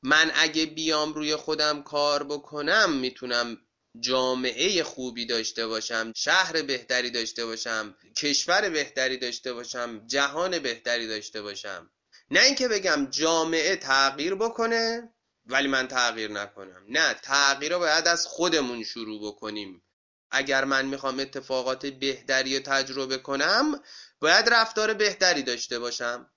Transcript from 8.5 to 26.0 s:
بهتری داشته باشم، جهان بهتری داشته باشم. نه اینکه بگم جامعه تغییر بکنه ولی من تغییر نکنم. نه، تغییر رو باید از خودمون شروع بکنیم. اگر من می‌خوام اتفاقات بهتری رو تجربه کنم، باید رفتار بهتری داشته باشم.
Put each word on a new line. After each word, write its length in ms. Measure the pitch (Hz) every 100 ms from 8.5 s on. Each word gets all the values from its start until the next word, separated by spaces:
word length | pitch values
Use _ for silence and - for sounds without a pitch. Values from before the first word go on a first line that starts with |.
| 180 208
بهتری 480 | 156 139 - 131 127
داشته 360 | 123 117 131
باشم، 540 | 120 120 127 120 113 113
جهان 520 | 135 139 147 185 175
بهتری 480 | 139 117 120 120 113
داشته 340 | 110 104 107
باشم. 480 | 104 98 104 92 82 _ _ - _
نه 80 | 156
اینکه 280 | 247 269 254
بگم 400 | 208 190 151 139
جامعه 640 | 143 160 165 160 165 156 190
تغییر 600 | 135 135 135 139 156 190
بکنه 800 | 226 233 226 226 226 233 233 _ _ _ _
ولی 220 | 131 139
من 200 | 135 127
تغییر 440 | 131 123 113 107
نکنم. 540 | 104 101 - 95 92 98
نه، 240 | 135 156
تغییر 600 | 113 - 139 139 139 147
رو 60 | 175
باید 280 | 170 156 165
از 200 | 165 -
خودمون 560 | - 175 156 131 120
شروع 440 | 107 117 110 107 104
بکنیم. 560 | 104 110 104 98 90 _ _ _ _ _
اگر 340 | 131 139 135 135
من 200 | 135 135
می‌خوام 340 | 135 135 131
اتفاقات 680 | 135 135 131 131 127 131 143
بهتری 720 | 135 139 131 - 131 135 135
رو 60 |
تجربه 540 | 139 135 131 131 131 131
کنم، 640 | 131 139 151 208 302 285 - - - _
باید 300 | 151 185 233
رفتار 440 | 233 226 - 214
بهتری 500 | 214 208 185 185 160
داشته 360 | 127 120 - 120
باشم. 500 | 120 117